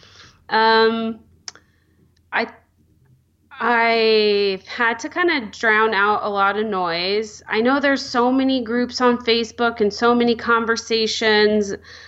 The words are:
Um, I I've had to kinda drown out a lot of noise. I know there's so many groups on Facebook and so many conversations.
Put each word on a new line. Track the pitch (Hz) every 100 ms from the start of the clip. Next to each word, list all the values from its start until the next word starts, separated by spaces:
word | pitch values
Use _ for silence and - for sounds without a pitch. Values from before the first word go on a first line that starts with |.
| - - - _ -
Um, | 220 220 220 226 226 226 220 _ _ - - _ _ _ _ _ _ -
I | - 226 - _ _ _ _ _ _ _ _ _ -
I've | 226 240 233 226 220 220 214 202 202 190 -
had | - 233 240
to | 311
kinda | 320 349 311 214
drown | - 226 214 220
out | 202 202 208
a | 208
lot | 202 196 202
of | 220
noise. | 190 175 170 180 208 220 - -
I | 208
know | 240 277
there's | 285 269
so | 269 247 240
many | 262 262 262
groups | 220 240 247 -
on | 247 240
Facebook | 240 233 220 - 233 233
and | 208
so | 202 240
many | 240 240
conversations. | 233 233 233 226 226 - 226 220 - 220 214 208 214 202 196 - -